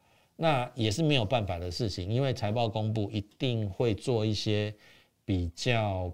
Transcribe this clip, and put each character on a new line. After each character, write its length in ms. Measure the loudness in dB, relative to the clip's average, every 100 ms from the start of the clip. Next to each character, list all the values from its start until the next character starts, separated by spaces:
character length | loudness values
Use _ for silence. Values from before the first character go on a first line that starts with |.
| _ _ _ -2
那 340 | 2 2 0
也 160 | 0 0
是 120 | 2
没 140 | 4 4
有 80 |
办 220 | 4 0 0
法 120 | -4
的 120 | -4
事 160 | -4 -4
情， 240 | -4 -2
因 120 | 0
为 100 | 0
财 180 | -2 -2
报 160 | 0 0
公 280 | 0 -2
布 160 | 0 -2
一 100 | -4 -8 -4
定 300 | -2 0 -2
会 260 | 0 0
做 300 | 0 0 0
一 80 | 2
些 420 | 0 0 0 -2 -8 -20 -20 _ _
比 280 | -2 -2 -2
较， 540 | -2 0 2 0 -2 -4